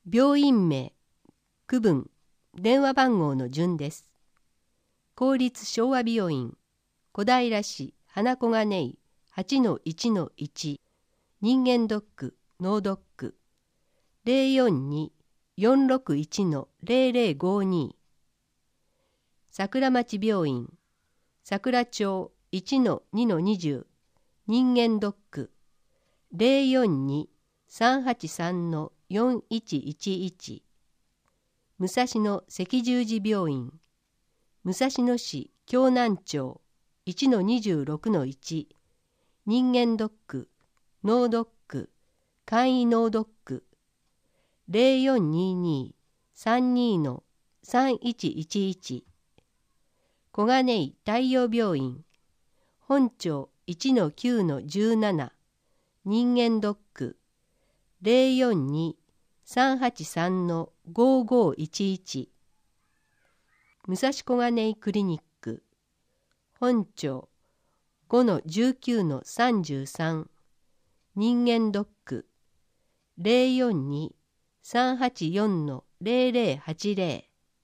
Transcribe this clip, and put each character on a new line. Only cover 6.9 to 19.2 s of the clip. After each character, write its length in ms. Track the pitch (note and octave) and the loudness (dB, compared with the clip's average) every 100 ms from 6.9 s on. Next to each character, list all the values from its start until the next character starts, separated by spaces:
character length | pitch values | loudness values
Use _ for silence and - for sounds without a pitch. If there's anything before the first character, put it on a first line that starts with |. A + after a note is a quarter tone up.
| _ _ | _ _
小 100 | - | -4
平 400 | G#3 B3+ A#3+ G#3 | 2 2 2 -2
市 320 | - - C3+ - _ | -4 -10 -14 -16 _
花 320 | F#3+ A#3+ B3+ | -2 -2 0
小 140 | A#3 | 0
金 280 | A3 G#3+ F#3+ | 0 0 -2
井 200 | B2 - _ _ _ | -4 -8 _ _ _
八 280 | - F#3 C4+ | -10 -2 2
の 200 | A#3 C#3 | 2 0
一 280 | D#3+ D#3+ A#3 | -6 -4 0
の 200 | G3+ D#3 - | 0 -2 -8
一、 420 | C#3+ - D3+ C#3+ _ _ _ _ _ - | -12 -8 -10 -10 _ _ _ _ _ -4
人 220 | G#3 C4 | 0 2
間 220 | B3+ A#3+ A3 | 2 2 0
ド 100 | G#3+ | -4
ッ 40 | - - | -8 -12
ク、 220 | B2+ - _ - | -12 -14 _ -8
脳 220 | F#3 G#3 | -2 -2
ド 120 | G2+ | -2
ッ 60 | F#2+ _ - | -6 _ -14
ク、 180 | C3 - _ _ _ _ _ _ _ _ | -14 -14 _ _ _ _ _ _ _ _
零 300 | A#3 C4+ C4+ | 0 2 4
四 360 | C4 A#3+ C#3 C#3 | 4 2 2 -2
二 220 | D3 D#3 _ _ _ _ - | -6 -8 _ _ _ _ 0
四 280 | A3 C4+ C4 | 4 4 4
六 300 | C4 A3 D3 | 2 0 -4
一 280 | D3+ - F#3 | -2 -2 -2
の 240 | C#3+ - _ | -2 -6 _
零 300 | E3+ B3+ C4 | -2 2 2
零 240 | A#3+ A3 C#3 | 2 0 0
五 260 | F3+ G3+ | -2 0
二。 340 | F#3+ F3 C3 - _ _ _ _ _ _ _ _ _ _ _ _ | 0 -2 -4 -8 _ _ _ _ _ _ _ _ _ _ _ _